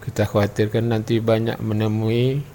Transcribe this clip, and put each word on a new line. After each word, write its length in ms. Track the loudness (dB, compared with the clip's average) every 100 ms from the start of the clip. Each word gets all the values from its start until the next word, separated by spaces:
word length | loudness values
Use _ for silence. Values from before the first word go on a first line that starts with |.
kita 220 | -8 -2 0
khawatirkan 600 | 2 0 0 0 2 0
nanti 340 | -2 0 0
banyak 380 | 2 0 0 -4
menemui 800 | -2 0 0 0 0 2 2 0 -6